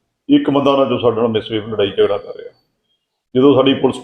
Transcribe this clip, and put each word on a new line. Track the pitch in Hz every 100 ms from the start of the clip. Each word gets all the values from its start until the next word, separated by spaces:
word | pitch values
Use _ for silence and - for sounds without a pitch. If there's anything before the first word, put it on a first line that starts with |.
| _ _ -
ਇੱਕ | 143 143
ਬੰਦਾ | 139 135
ਉਹਨਾਂ | 139 131
ਚੋਂ | 120
ਸਾਡੇ | 123 110
ਨਾਲ | 117
ਮਿਸਬੀਹੇਵ | 110 - 110 107
ਲੜਾਈ | 107 101
ਝਗੜਾ | 95 104 101
ਕਰ | - -
ਰਿਹਾ। | - _ _ _ _ _ _ _ _ 127
ਜਦੋਂ | 139
ਸਾਡੀ | 131 135
ਪੁਲਿਸ | 131 131 -